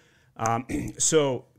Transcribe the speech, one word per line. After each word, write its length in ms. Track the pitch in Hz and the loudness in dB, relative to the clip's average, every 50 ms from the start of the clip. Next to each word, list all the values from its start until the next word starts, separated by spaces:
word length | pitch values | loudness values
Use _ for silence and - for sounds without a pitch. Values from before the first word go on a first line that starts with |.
| _ _ _ _ _ _ _ | _ _ _ _ _ _ _
Um, 280 | - 113 113 117 117 120 - 143 143 | -4 0 0 0 0 -2 -4 -6 -4
<clears throat> 160 | 120 120 123 | -4 -6 -4
so 480 | - - - 156 143 143 139 123 - - _ _ | -2 0 4 4 4 4 2 0 -4 -6 _ _